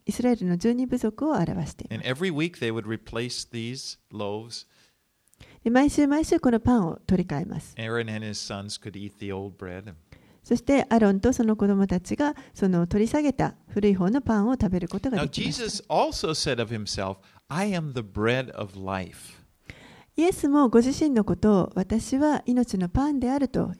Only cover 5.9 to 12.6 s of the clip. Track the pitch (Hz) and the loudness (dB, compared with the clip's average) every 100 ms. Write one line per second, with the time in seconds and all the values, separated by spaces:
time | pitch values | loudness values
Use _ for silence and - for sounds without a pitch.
5.9 | - 285 294 320 330 254 233 240 240 165 | 4 2 2 2 2 4 2 4 2 2
6.9 | - - 185 180 143 - 151 - - 113 | -4 0 0 0 -4 -6 -8 -12 -10 -4
7.9 | 117 113 110 107 101 - 101 101 - 113 | -2 -2 -4 -6 -8 -8 -10 -10 -12 -12
8.9 | 95 101 - 101 95 98 90 92 90 104 | -12 -14 -10 -8 -6 -8 -10 -12 -12 -14
9.9 | 80 _ - _ _ - 240 - 277 - | -20 _ -20 _ _ -4 -2 2 2 4
10.9 | 226 208 196 233 254 226 214 202 196 196 | 4 4 4 2 2 0 2 2 2 2
11.9 | 180 - 208 294 294 - - | 0 -4 -2 -2 -4 -12 -2